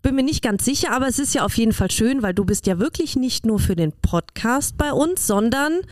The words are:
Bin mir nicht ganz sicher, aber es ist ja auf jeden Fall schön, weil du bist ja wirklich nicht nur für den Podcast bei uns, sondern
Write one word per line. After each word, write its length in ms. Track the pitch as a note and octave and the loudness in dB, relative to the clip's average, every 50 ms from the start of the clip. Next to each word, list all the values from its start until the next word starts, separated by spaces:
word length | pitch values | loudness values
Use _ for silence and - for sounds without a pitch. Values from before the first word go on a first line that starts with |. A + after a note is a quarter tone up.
Bin 140 | - C#4 C4 | 0 0 2
mir 80 | C4+ C4 | 2 0
nicht 200 | C4+ D#4 - - | 0 0 0 0
ganz 220 | B3 G3+ G3 - | 0 0 0 0
sicher, 280 | A#3+ C#4 - - F4 D#4 | 0 0 0 -2 0 0
aber 140 | C4 C4 | 0 0
es 120 | C4+ A#3+ - | 0 0 0
ist 160 | C#4+ - - | -2 0 0
ja 100 | C#4+ - | 0 0
auf 100 | G#3 - - | 0 0 2
jeden 160 | A3+ A3+ G#3+ | 2 2 2
Fall 160 | - G3+ F3+ | 2 0 -2
schön, 320 | - - A3 A#3 C4+ C#4 A3 | 0 0 2 2 2 0 0
weil 100 | G3 F3+ | 0 0
du 140 | G3 G3 | 0 0
bist 200 | F3+ G#3 G3+ - | 0 0 0 0
ja 120 | G3+ F#3 E3+ | 0 0 0
wirklich 360 | A#3 D#4+ - - E4+ D4 - | 0 -2 -2 -4 -4 -2 -2
nicht 300 | C4+ B3+ B3+ - - - | -2 -2 -2 -2 -2 0
nur 140 | A3+ A3 G3+ | 0 0 2
für 180 | - - F#3 | 0 0 0
den 160 | E3 E3 D#3 D3+ | 0 0 -2 -2
Podcast 840 | - - - - E3+ - - _ - - A3+ A#3+ C#4 C#4+ - - - | -2 -2 0 0 0 -2 -4 _ -4 -2 0 0 0 0 -2 -2 -2
bei 120 | D4 D4 C#4 | -2 0 0
uns, 340 | - C#4+ E4 F#4 F#4 - | 0 0 0 0 -2 -2
sondern 540 | - G#3 G3+ G#3+ A#3 A3+ C4+ C#4+ D4+ D#4+ F4+ F#4+ - | 0 2 2 2 2 2 0 0 0 -2 -2 -4 -6